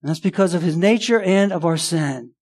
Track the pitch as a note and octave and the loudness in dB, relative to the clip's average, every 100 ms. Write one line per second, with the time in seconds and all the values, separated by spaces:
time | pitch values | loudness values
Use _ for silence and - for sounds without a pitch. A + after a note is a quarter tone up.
0 | D3 D#3 G3 F#3+ F#3+ F3 E3+ D#3+ F#3+ A#3 | -4 -4 -4 0 0 2 -2 2 2 2
1 | A#3 A3+ F#3+ F#3+ G3+ F3+ E3 D#3+ - E3 | 2 0 2 2 2 0 0 -2 -2 -2
2 | D3 C3 A#2+ _ | -2 -4 -12 _